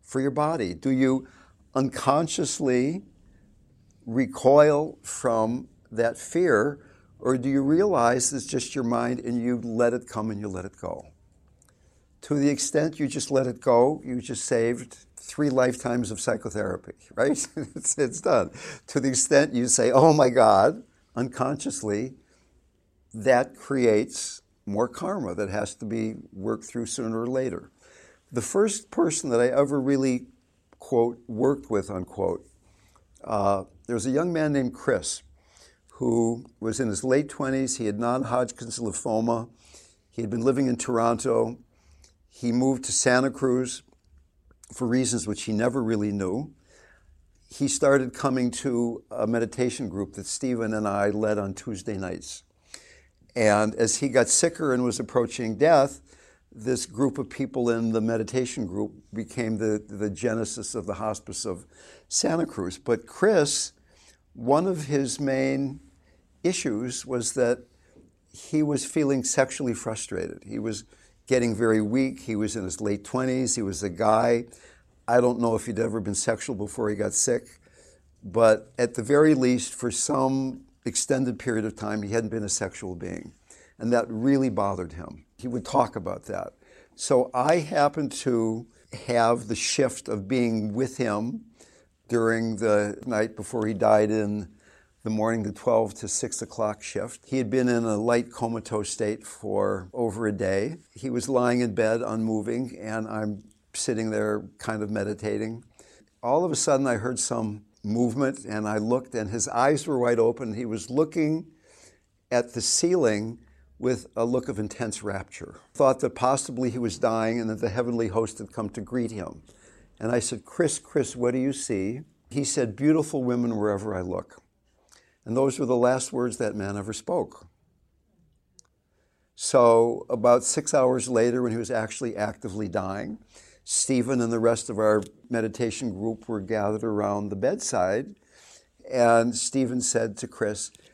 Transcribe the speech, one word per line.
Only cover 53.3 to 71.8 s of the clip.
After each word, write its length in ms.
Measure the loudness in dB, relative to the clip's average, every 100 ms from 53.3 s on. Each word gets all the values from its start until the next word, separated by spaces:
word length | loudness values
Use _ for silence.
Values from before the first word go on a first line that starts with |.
| 2
And 380 | 6 6 4 2
as 220 | 0 0
he 120 | 2
got 180 | 4 4
sicker 460 | 2 2 0 0
and 100 | 0
was 160 | 0 -2
approaching 580 | -2 0 0 -2 -6 2
death, 440 | 6 6 4 -2 _ -20 _ _ _
this 340 | -8 -2 -2 -4
group 320 | 0 0 0
of 120 | -6
people 400 | -6 -6 -2 0
in 220 | 2 0
the 100 | 0
meditation 640 | 0 0 -2 -2 -2 -4 -6
group 240 | -4 -6 -8 _
became 440 | -12 -8 -4 -4 -2
the, 260 | 0 -2 -4
the 220 | -6 -6
genesis 640 | -2 -2 -2 -4 -8 -10 -8
of 100 | -8
the 100 | -6
Hospice 500 | -6 -6 -10 -8 -8
of 200 | -8 -12 -20 -20 -20 _
Santa 380 | -2 0 -2 -2
Cruz. 320 | -4 -8 -6
But 280 | -2 -2 -2
Chris, 680 | 2 4 4 4 0 -6 -10 _ _ -20 _ _
one 340 | -6 2 4 2
of 180 | -2 -2
his 340 | -2 -2 -2
main 600 | -2 0 0 0 -4 -8 -18 _ _ _ _ _
issues 600 | -2 -2 -2 -2 -4 -8 -6
was 280 | -4 -2
that 320 | 0 2 0 -6 _ _ -20 -20 _ _
he 300 | -20 -4 0
was 220 | 2 0 -2
feeling 380 | 0 2 0
sexually 500 | 2 2 2 0 -4
frustrated. 720 | -4 -6 -8 -6 -6 -6 -10 -10
He 140 | -6
was 240 | -6 -8 -12 _ _ _ 0
getting 280 | 2 2 2
very 260 | 4 4